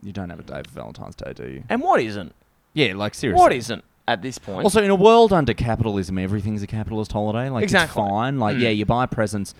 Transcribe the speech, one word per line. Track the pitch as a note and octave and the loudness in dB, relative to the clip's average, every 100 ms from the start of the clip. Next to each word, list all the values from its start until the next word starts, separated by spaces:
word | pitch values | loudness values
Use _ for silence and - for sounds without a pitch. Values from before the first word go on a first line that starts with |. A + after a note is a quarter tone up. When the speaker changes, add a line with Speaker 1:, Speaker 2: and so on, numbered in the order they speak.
Speaker 1:
you | G2 | -14
don't | G2 F2+ | -10 -10
have | E2 | -12
a | |
day | D#2 C#2 | -12 -12
for | - | -12
Valentine's | - A1+ - G1+ - | -14 -14 -14 -14 -12
Day, | C2+ | -12
do | C#2 B1+ | -12 -12
you? | C2 A#2 | -12 -4
Speaker 2:
And | A#3+ | -2
what | E4+ D#4 | 2 2
isn't? | A#2 G2+ F2 - _ _ _ | 0 -6 -12 -16 _ _ _
Speaker 1:
Yeah, | D3+ B2+ | 2 2
like, | F#2+ G#2 | 2 -4
seriously. | - C3 F#3+ | -2 2 6
Speaker 2:
What | F4 | 6
isn't | C#3+ A2 G#2+ - _ - | 4 -2 -8 -10 _ -4
at | A#2 | -4
this | A#2 B2 | -4 -12
point? | - F#2 | -10 -2
Speaker 1:
Also, | G#3 - | 2 4
in | G3+ | 4
a | |
world | G3 G#3 A3+ A3+ | 6 8 8 6
under | F#3+ C3 | 4 2
capitalism, | A2 A#2+ A2 A2 G2+ F2+ F#2+ | 0 0 0 0 -2 -2 -2
everything's | F#2 G#2 G2 G#2+ | -2 -2 -2 -4
a | G2+ | -6
capitalist | A2 G2 A2 G#2+ | -6 -6 -6 -4
holiday. | A2 G#2+ G#2+ C3 | -4 -2 -2 -4
Like, | B2+ | -2
Speaker 2:
Exactly. | G3+ F#3 D#3+ - | 2 2 2 -2
Speaker 1:
it's | G2+ | -2
fine. | G2+ B2 C#3 | 0 -2 0
Like, | G#2+ C3 | 0 0
Speaker 2:
Mm. | |
Speaker 1:
yeah, | A#2+ | 0
you | G#2+ G2+ | 0 0
buy | A#2+ B2+ | 0 0
presents | - G#2+ G#2 F#2+ - | -2 -2 -2 -6 -10